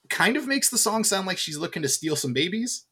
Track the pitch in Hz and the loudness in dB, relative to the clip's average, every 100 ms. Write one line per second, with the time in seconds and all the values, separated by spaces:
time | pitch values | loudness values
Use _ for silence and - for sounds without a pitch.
0 | - - 175 277 269 269 - 240 220 220 | -6 0 2 2 0 0 2 2 2 2
1 | 220 190 190 180 - 147 165 165 143 - | 2 0 0 -2 -4 -4 -4 -2 0 0
2 | 156 147 135 123 170 214 240 - - | 0 -2 0 0 0 0 -4 -6 -8